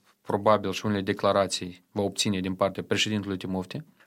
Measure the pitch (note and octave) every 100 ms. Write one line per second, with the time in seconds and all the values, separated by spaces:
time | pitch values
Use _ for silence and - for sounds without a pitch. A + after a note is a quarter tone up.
0 | _ _ - G#2+ G#2 G#2 G2+ F#2+ A2 G2+
1 | G2 G2+ G#2 G2 F#2+ - F#2 F2 _ G#2
2 | G2+ G2 A2+ F#2+ F#2+ F#2 G2 F#2 E2+ G2+
3 | G#2+ G#2+ G2 F#2+ F#2 F#2 F2+ - - _